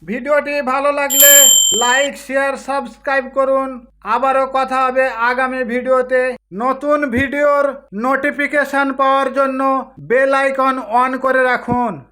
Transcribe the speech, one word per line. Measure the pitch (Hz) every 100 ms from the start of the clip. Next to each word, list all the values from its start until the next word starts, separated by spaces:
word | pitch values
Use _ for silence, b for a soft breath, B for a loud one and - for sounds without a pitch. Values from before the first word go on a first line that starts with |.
ভিডিওটি | 170 247 262 294 285 285
ভালো | 247 269 285
লাগলে | 285 285 - - - - - -
লাইক, | - 240 254 277 -
শেয়ার, | - 269 277 254
সাবস্ক্রাইব | - 277 247 - - 269 262
করুন। | 269 269 269 269 247 233 _
আবারও | 196 240 269 269 262
কথা | 262 262 262
হবে | 254 254 262
আগামী | 226 240 247 254 262
ভিডিওতে। | 233 247 254 262 247 254 254 240 _
নতুন | 180 254 269 294 294 285
ভিডিওর | 233 269 285 294 285 285 254 _
নোটিফিকেশন | 196 247 269 285 285 285 294 277 277 277
পাওয়ার | 269 269 269 269
জন্য | 262 269 262 269 269 - -
বেল | 147 247 269
আইকন | 269 269 269 269 262
on | 214 233 262 262
করে | 262 262
রাখুন। | 254 247 247 247 233 156 -